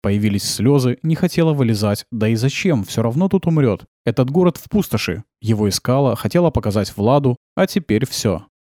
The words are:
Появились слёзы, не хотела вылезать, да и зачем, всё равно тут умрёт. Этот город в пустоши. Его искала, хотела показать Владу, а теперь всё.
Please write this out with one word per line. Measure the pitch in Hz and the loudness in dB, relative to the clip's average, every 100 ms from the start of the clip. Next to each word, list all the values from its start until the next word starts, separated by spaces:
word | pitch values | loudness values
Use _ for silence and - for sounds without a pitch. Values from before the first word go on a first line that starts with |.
Появились | 104 104 107 101 | 0 0 0 -2
слёзы, | - - 110 143 127 120 | -4 -2 2 2 2 -2
не | 160 | -2
хотела | 160 180 - 160 | 0 0 0 0
вылезать, | 143 120 107 104 101 - | 2 0 2 0 -2 -6
да | 117 107 | -4 0
и | |
зачем, | 113 127 - 190 143 | 0 0 0 0 0
всё | 95 - | -2 -2
равно | 113 127 190 | -2 0 0
тут | 190 175 | 0 0
умрёт. | 160 131 95 - _ | 2 2 0 -6 _
Этот | - 113 127 | -4 0 0
город | 156 180 - | 2 2 0
в | - | -4
пустоши. | 208 - 107 - 90 - _ | -2 -2 -4 -4 -6 -10 _
Его | 107 107 104 | -2 2 2
искала, | - - 131 139 | 0 0 2 2
хотела | 107 107 175 170 | 0 -2 2 2
показать | 127 110 101 95 | 0 0 -2 -2
Владу, | - 104 143 135 120 _ - | -2 2 2 2 -2 _ -2
а | 185 | -2
теперь | 208 160 107 135 | -2 0 0 0
всё. | - 110 82 - _ _ | -2 -2 -4 -8 _ _